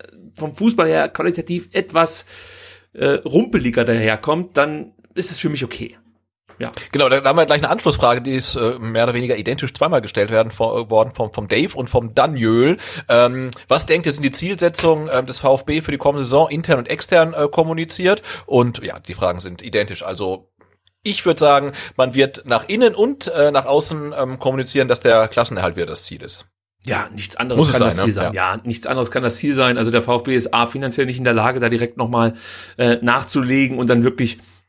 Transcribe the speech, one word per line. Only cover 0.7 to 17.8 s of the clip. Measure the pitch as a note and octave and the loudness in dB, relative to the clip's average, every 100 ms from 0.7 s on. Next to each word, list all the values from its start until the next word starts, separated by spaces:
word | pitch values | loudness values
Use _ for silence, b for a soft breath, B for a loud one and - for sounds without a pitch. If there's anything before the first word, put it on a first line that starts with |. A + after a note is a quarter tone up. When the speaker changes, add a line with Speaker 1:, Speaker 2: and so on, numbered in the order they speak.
| A3+ D#3+ | 2 2
Speaker 1:
her | D#3 D3+ | 2 0
qualitativ | - E3+ F3 D#3+ F3 - | -2 -2 -4 -4 -6 -4
etwas, | F#3 F#3+ D#3+ E3 - B B B B B B B | -4 -2 0 0 -2 B B B B B B B
äh, | - C#3 C#3 | -4 0 0
rumpeliger | D3+ D3 - - B2 A#2+ | 2 2 2 0 0 0
daherkommt, | A#2+ A2+ A2 G#2+ - D#3+ F3+ - | 2 2 0 0 0 -2 0 0
dann | D3 D3+ - _ _ | 0 -2 -10 _ _
ist | - F3+ | -8 -6
es | E3 | -4
für | E3+ | -4
mich | C#3+ | -4
okay. | C3 - A#2 - _ _ _ _ _ - | -8 -10 -14 -16 _ _ _ _ _ -14
Ja. | A#2+ - B | -12 -12 B
Speaker 2:
Genau, | C#3+ C3+ | 0 2
da, | C3+ | 4
da | C3+ | 4
haben | D#3+ | 4
wir | D#3+ | 4
gleich | D3 | 2
eine | C#3+ | 2
Anschlussfrage, | A3 E3+ - A#2+ A#2+ | 0 0 2 2 2
die | B2+ | 0
ist, | C3 - C3 | -4 -2 -2
äh, | A2+ B2 | -2 -2
mehr | A2 A2+ | -4 0
oder | A#2+ | 0
weniger | A#2+ B2 A2 | 0 -2 -2
identisch | G#2+ C#3 B2+ | -2 -4 -6
zweimal | - D3+ D3+ | -2 0 0
gestellt | G#2 - G#2 | 0 -2 2
werden, | A2+ A2+ | 2 0
vor-, | - A2+ G#2+ | 0 -2 -2
äh, | A2 | 0
worden | A2 A2+ | 2 2
vom, | - A2 | 0 -6
vom | - G#2 | -6 -2
Dave | G#2+ E3 - | 0 0 -4
und | B2 | -2
vom | B2+ A#2 | -2 0
Daniel. | B2 D#3 C#3 A2 A2+ C3+ G3 B D#3 - | 0 0 2 2 4 4 2 B -12 2
Ähm, | A#2+ A#2+ B2+ C3 - - | 4 4 2 -8 -10 -2
was | E3 - | -2 2
denkt | E3 E3 | 0 0
ihr, | |
sind | C#3+ | -2
die | C#3 | -2
Zielsetzungen, | - F3 F#3+ E3+ E3 E3+ D#3 D#3 | -2 -4 0 0 2 2 2 0
ähm, | C3 C3 | -4 -4
des | B2+ | -2
V | C3+ | 2
F | C3+ | 2
B | - D3+ | 0 -4
für | D#3 | -4
die | C#3+ | -2
kommende | C#3+ C#3+ | 0 0
Saison | B2 C#3 D#3+ | 2 2 2
intern | D3 E3 C#3 | 0 0 0
und | A#2 | 0
extern, | D#3 - F3 D#3+ | -6 2 4 4
äh, | D#3 C#3+ | 0 0
kommuniziert? | D#3 D#3+ E3 | 0 0 -2